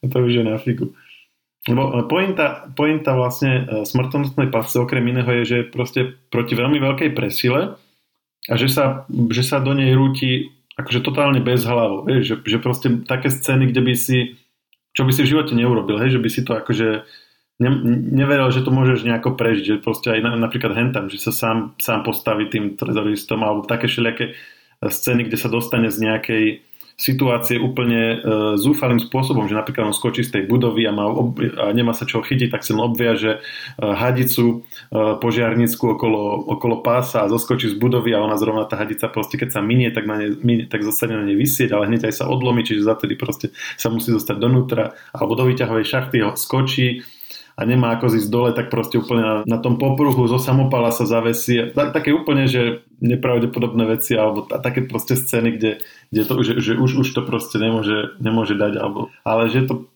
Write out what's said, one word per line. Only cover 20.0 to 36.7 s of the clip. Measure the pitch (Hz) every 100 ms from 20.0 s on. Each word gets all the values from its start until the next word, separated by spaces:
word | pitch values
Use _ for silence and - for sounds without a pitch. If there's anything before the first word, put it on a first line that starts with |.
| - 110
aj | 113
na-, | 117
napríklad | 113 131 127
hentam, | 113 123 131 98
že | 101
sa | -
sám, | 110 113 113 107 -
sám | - 110
postaví | 101 113 - 104 104
tým | 110 104
teroristom | 101 - 107 104 104 - 110 110
alebo | 104 101
také | 117 120
všelijaké | - 117 117 113 - - - _ _
scény, | - - - 123 113
kde | 110
sa | 113
dostane | 113 117 120 113
z | 101
nejakej | 110 110 - 113 110 107 _ _ -
situácie | - - 131 135 120 120 120
úplne, | 127 131 120 117
e, | 113 113 - 110 107 104
zúfalým | 117 147 127 120
spôsobom, | - 131 131 127 104
že | 107
napríklad | - 131 107
on | 104
skočí | 123 120
z | 117 104
tej | 95
budovy | 123 120 110 110
a |
má | 104 104
ob-, | 131 123 143
a | 127 - 104
nemá | 110 117
sa | 117 117
čo | 113
chytiť, | - 135 123
tak | 120
si | -
len | 110 120
obviaže, | 117 120 107 110 107
e, | - - - -
hadicu, | 107 98 120 127 127 - 117 117 - - -
e, | 110 107 107
požiarnickú | 120 117 117 113 117 113 120 104
okolo, | 117 107 104 101 -
okolo | 101 120